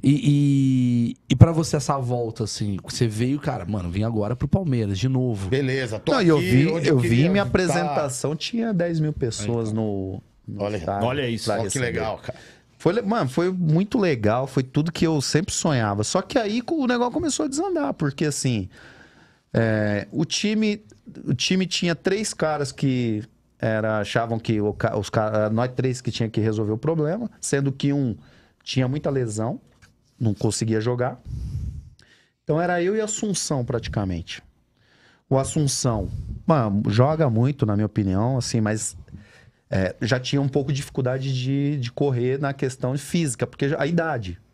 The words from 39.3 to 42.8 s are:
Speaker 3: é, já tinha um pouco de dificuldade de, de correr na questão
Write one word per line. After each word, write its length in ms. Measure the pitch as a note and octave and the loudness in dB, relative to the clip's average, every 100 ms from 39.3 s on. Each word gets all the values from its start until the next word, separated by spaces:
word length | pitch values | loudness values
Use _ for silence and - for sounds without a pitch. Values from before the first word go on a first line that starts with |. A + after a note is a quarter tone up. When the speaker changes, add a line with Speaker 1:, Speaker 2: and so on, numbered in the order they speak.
| - - _ _ | -20 -20 _ _
Speaker 3:
é, 260 | F#2+ F#2 - | 0 0 -2
já 180 | A2+ B2+ | -2 -2
tinha 200 | B2+ C#3 | 0 0
um 60 | C#3 | 0
pouco 220 | D3 C3+ | 0 0
de 60 | C#3 | -4
dificuldade 560 | - - B2 C3 C3+ | -4 -2 -2 -2 -2
de, 460 | C3 B2+ C#3 C#3+ D3 | -2 -2 0 0 -2
de 120 | A#2+ | -6
correr 480 | - C#3+ B2 B2 C3+ | -2 0 2 0 0
na 140 | C#3+ | -2
questão 440 | C#3 C3+ B2+ | -2 -4 -4